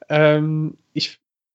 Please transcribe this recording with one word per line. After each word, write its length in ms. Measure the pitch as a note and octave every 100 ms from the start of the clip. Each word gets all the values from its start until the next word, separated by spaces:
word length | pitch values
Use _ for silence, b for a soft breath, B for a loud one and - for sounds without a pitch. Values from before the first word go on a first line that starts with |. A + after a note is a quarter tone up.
| -
ähm, 680 | D3+ D3+ D3+ D#3 D#3 D#3 - _
ich, 260 | D3+ - - _ _ _